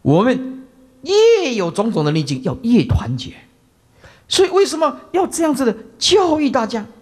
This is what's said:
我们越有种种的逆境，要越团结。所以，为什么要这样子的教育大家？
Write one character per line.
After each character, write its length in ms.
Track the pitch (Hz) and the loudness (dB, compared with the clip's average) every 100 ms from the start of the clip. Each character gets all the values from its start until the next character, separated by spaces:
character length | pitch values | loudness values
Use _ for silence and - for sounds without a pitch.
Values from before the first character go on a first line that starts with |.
我 220 | - 151 | 2 2
们 420 | 233 254 - - - _ _ _ | 2 0 -4 -12 -18 _ _ _
越 520 | 285 403 453 466 330 | -2 4 4 4 2
有 160 | 226 175 | -2 -4
种 220 | - 220 | -2 -2
种 100 | 190 | 0
的 80 | 147 | 0
逆 120 | 156 | 0
境， 180 | 135 135 | -2 -4
要 120 | 131 127 | -4 -6
越 200 | 233 240 | 2 2
团 300 | 127 - 113 | 2 0 -2
结。 200 | 127 - - _ _ _ _ _ _ - _ _ | -8 -8 -18 _ _ _ _ _ _ -20 _ _
所 200 | - 381 | 0 2
以， 20 | |
为 160 | 370 | 2
什 140 | 392 311 | 0 0
么 220 | 311 254 - | -4 -4 -8
要 140 | 349 359 | -4 -4
这 160 | - | -2
样 120 | 320 | -2
子 120 | 269 254 | 0 -2
的 100 | 202 - - | -4 -10 -6
教 420 | - 381 370 311 | 0 2 2 0
育 80 | 285 | 0
大 180 | 254 220 | -2 -4
家？ 200 | 226 214 - | -6 -10 -18